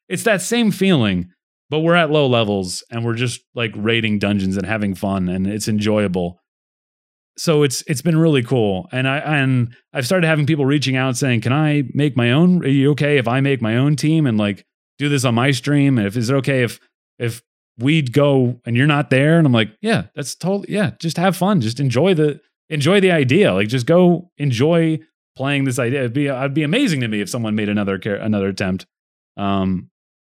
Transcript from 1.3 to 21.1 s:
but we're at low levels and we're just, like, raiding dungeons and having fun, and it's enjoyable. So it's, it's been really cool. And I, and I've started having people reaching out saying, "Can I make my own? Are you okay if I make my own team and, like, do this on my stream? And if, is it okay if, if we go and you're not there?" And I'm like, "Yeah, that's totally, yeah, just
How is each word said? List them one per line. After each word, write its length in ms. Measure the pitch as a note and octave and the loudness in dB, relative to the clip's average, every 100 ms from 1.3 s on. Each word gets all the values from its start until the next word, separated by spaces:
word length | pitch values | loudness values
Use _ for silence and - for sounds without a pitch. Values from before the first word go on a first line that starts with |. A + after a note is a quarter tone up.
| _ _ _ - | _ _ _ -6
but 100 | D#3 | -2
we're 160 | D#3+ F3 | 2 2
at 160 | D#3 | 4
low 160 | D3+ C#3 | 2 2
levels 560 | A#2+ G#2+ G2 F#2 F2+ - | 2 2 -2 -4 -10 -10
and 120 | A#2 | -6
we're 120 | A#2 A#2 | -4 -2
just, 260 | B2 - _ | -4 -6 _
like, 180 | B2 A#2 A2 | -8 -8 -4
raiding 440 | G#2 A#2 A2 G#2 | -2 0 0 -2
dungeons 380 | G2+ G2+ F#2+ F#2+ | -2 -2 -2 -2
and 80 | F#2 | -4
having 300 | A2 G#2 F#2 | -4 -4 -4
fun, 320 | G2+ F#2+ F2+ | -4 -2 -2
and 180 | F#2 F#2+ | -2 -4
it's 200 | G#2+ A#2 | -4 -4
enjoyable. 720 | G#2+ G#2 G#2+ G2+ F2+ F2 - _ _ _ _ _ _ _ _ _ - | -2 0 0 0 -2 -4 -8 _ _ _ _ _ _ _ _ _ -8
So 260 | - D3+ | -2 2
it's, 200 | C#3+ B2 - | 2 -2 -6
it's 140 | B2+ | -4
been 160 | E3+ D#3+ | 0 2
really 260 | E3 C#3+ | 2 2
cool. 440 | A#2+ C3 G#2 F#2 F2 | 0 0 0 -2 -6
And 160 | B2+ C3 | -4 -4
I, 100 | C#3 | -4
and 540 | C#3+ D3+ C3+ B2+ A#2+ - _ | -2 0 2 0 -2 -6 _
I've 120 | C#3+ B2 | -6 -2
started 220 | F#3 D#3+ | 0 0
having 180 | D#3 D3 | 0 0
people 200 | D#3 C3+ | 0 2
reaching 300 | D3+ C3 C3 | 0 0 -2
out 220 | C3 B2 | -2 -2
saying, 240 | C#3 A#2 | 0 0
"Can 100 | A2 | 0
I 320 | C#3 D3+ D3 B2+ | 0 0 0 -2
make 220 | - D3 B2+ | -2 0 0
my 160 | A#2+ | 2
own? 320 | C3 F3+ F3+ | 4 4 4
Are 60 | C#3 | 2
you 220 | C#3 C3+ | 2 2
okay 260 | D3 D3 D3 | 2 2 2
if 100 | A#2+ | 2
I 140 | C3 | 0
make 200 | C#3 C3 | 0 0
my 140 | A2+ A#2 | 0 0
own 220 | C#3 D3+ | 2 0
team 280 | D3+ D#3+ C#3+ | 0 2 2
and, 120 | G#2+ | 0
like, 280 | G#2 G2 _ _ _ - | 0 -4 _ _ _ -6
do 100 | C#3+ | -2
this 160 | C#3+ | 0
on 120 | B2 A2+ | 2 2
my 160 | C3+ | 2
stream? 460 | C3 C#3 D3 C#3 B2+ | 0 0 2 2 2
And 100 | G2+ | 0
if, 100 | A2+ | -2
is 120 | A2+ | -2
it 60 | C#3 | 0
okay 260 | C3 C3+ | 0 0
if, 160 | A#2 - _ _ _ - | -2 -4 _ _ _ -8
if 240 | A#2+ A#2 _ _ _ - | -8 -8 _ _ _ -4
we 240 | B2+ D#3+ | 0 0
go 580 | C3 C#3 C#3+ C#3 B2 B2 - | 0 2 2 2 0 -2 -4
and 100 | A#2+ | 0
you're 120 | D3 | 2
not 240 | C#3+ - | 2 2
there?" 260 | C3 D3 E3+ | 2 4 4
And 80 | D3+ | 4
I'm 80 | |
like, 160 | A#2 A2 - | 2 0 -4
"Yeah, 240 | G#3+ F3+ E2+ D3+ | -2 -2 -4 -10
that's 180 | C#3+ | -12
totally, 400 | - E3+ G3 - | -6 -4 -4 -4
yeah, 200 | F#3 G3 - | -4 -4 -4
just 180 | E3 | -6